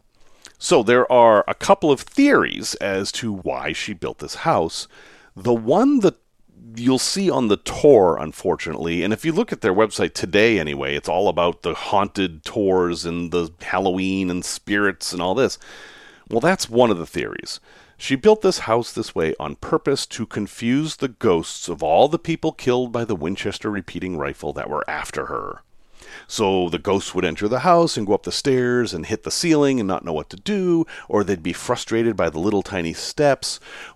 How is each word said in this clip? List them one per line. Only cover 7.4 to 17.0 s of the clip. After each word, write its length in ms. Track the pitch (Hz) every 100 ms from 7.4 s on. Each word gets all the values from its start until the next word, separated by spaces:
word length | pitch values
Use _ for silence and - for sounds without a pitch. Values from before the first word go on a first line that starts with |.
| 113
the 100 | 101
tour, 600 | - - 151 123 90 62
unfortunately, 840 | 78 - 92 78 85 57 85 85
and 80 | 90
if 140 | 107 160
you 60 |
look 200 | 165 240
at 100 | 135
their 120 | 113
website 400 | 92 110 - 90
today 460 | - 92 101 113 104
anyway, 360 | 76 69 69 73
it's 140 | -
all 180 | 85 98
about 360 | 85 87 82
the 100 | 87
haunted 720 | 80 - 101 98 - 92 78 -
tours 580 | 113 98 92 87 85
and 280 | 85 85 87
the 180 | 87 85 82
Halloween 680 | - 92 95 92 92 95 95
and 160 | 90 85
spirits 680 | - - 101 101 92 -
and 120 | 87
all 100 | 90
this. 240 | 104 113 - - - - - - - -
Well, 100 | 113
that's 300 | 156 190 -
one 220 | 113 120
of 80 |
the 80 | 90